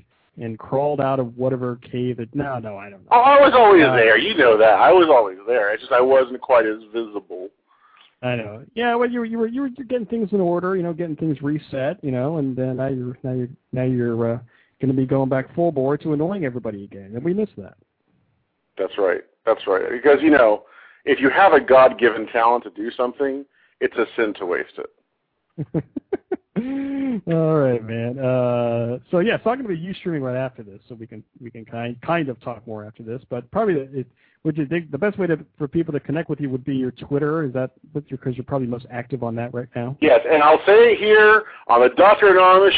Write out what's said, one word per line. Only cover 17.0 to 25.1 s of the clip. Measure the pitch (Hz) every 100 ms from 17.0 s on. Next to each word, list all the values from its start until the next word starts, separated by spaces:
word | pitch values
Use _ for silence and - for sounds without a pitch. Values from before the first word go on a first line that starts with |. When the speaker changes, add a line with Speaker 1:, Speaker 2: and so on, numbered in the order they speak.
| 98
Speaker 1:
and | 117
we | 165
miss | 196 208 -
that. | 92 _ _ _ _ _ _ _ _ _ _ -
Speaker 2:
That's | 92 -
right. | 95 90 - _ -
That's | 104 -
right. | 92 -
Because, | 123 135 139
you | 156
know, | 143 110 107 - _ - _ 143
if | 131
you | 135
have | 180 190
a | 151
God-given | 120 131 131 113 120 110 104
talent | 120 117 120
to | 110
do | 104 113
something, | 123 123 120 139 135 139 _ _ _
it's | 127 123
a | 110 -
sin | 110
to | 95
waste | 90 73 - -
it. | - _ _